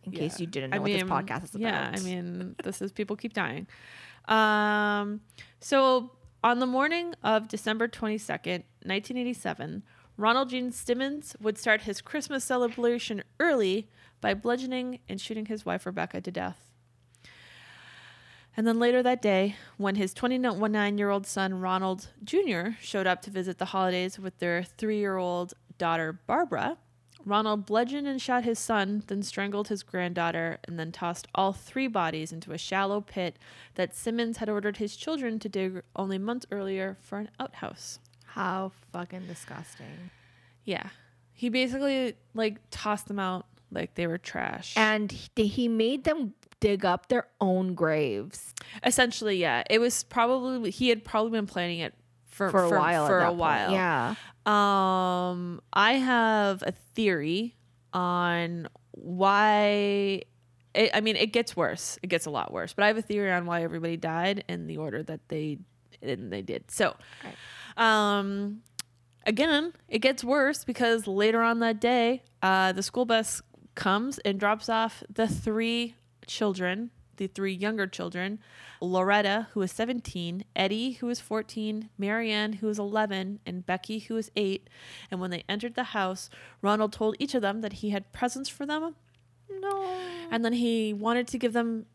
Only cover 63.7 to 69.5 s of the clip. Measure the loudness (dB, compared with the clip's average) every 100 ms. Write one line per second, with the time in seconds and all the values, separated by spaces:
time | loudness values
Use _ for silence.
63.7 | -2 -4 -2 -2 0 0 0 -4 -8 -6
64.7 | -6 -4 -6 -6 -10 _ -4 -4 -6 -12
65.7 | _ _ -12 -6 -6 -6 -8 -6 -8 -6
66.7 | 0 0 0 -18 -16 -16 -16 -18 -18 -12
67.7 | 2 4 6 4 2 0 -2 -4 -8 _
68.7 | -14 -14 _ _ _ -2 2 4